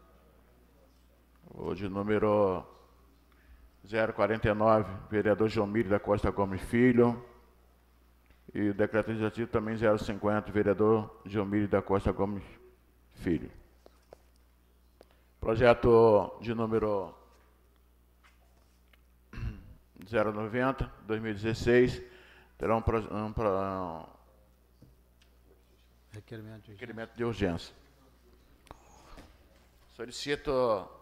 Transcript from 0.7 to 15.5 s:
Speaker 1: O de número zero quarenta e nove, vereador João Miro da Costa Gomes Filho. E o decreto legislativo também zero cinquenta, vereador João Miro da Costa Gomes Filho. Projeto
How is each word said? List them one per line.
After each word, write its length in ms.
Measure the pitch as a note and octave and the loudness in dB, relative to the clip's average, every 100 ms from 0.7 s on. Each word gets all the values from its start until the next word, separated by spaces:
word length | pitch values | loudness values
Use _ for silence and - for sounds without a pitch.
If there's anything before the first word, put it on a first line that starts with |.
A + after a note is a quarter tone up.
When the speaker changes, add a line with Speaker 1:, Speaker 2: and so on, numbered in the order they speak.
| _ _ _ _ _ _ _ - | _ _ _ _ _ _ _ -20
Speaker 1:
O 240 | - E2 | -12 -8
de 120 | F2 G2 | -6 -6
número 760 | G2 G2+ G#2+ G#2+ G#2 G2+ F2+ - - - _ _ _ _ _ _ - - _ G2 | -6 0 2 4 4 2 0 -6 -20 -20 _ _ _ _ _ _ -20 -20 _ -6
zero 280 | A2 A2 | -2 0
quarenta 340 | A2 G2+ A2 A2 | 0 0 0 0
e 60 | |
nove, 360 | G#2 A2 A2 F#2+ F#2+ - | 2 4 4 2 -8 -4
vereador 400 | G#2+ G#2 G2+ A2 | 0 2 2 2
João 160 | A2 G2+ | 0 0
Miro 240 | G#2+ F#2+ | 0 0
da 100 | G2+ | 0
Costa 300 | - G#2 G#2 | 0 0 0
Gomes 320 | F#2+ G2 F#2 | -2 -4 -4
Filho. 600 | - A#2+ B2+ A#2+ A#2+ A#2 - - - _ _ _ _ _ _ _ _ _ - | -2 4 6 6 4 2 -10 -20 -20 _ _ _ _ _ _ _ _ _ -12
E 160 | - G#2 | -4 -2
o 40 | |
decreto 340 | G2+ G#2 A2 G#2+ | 0 0 0 -2
legislativo 400 | A2 G#2+ G#2+ A#2 | -2 -4 -4 -4
também 280 | A#2 G#2+ A2+ | -2 -2 0
zero 220 | A2+ G#2 | 2 0
cinquenta, 520 | - G2 G#2 G#2+ G#2 | -2 -4 0 -2 -2
vereador 600 | G2+ G2+ F#2+ G#2+ A2 G#2 - F#2+ | 0 2 4 4 4 0 -12 -8
João 180 | G#2 | -4
Miro 240 | G2 G#2 G2+ | 0 0 2
da 140 | G2+ | 0
Costa 280 | - G2 G#2 | 2 0 0
Gomes 320 | F#2 G2 G2+ - - - _ _ _ _ | -2 -4 -4 -12 -20 -20 _ _ _ _
Filho. 380 | - F#2 D#2+ - - - _ - _ _ - _ _ _ _ _ _ _ _ - _ _ - | -8 -2 -2 -4 -18 -20 _ -20 _ _ -20 _ _ _ _ _ _ _ _ -20 _ _ -8
Projeto 960 | A2+ | -4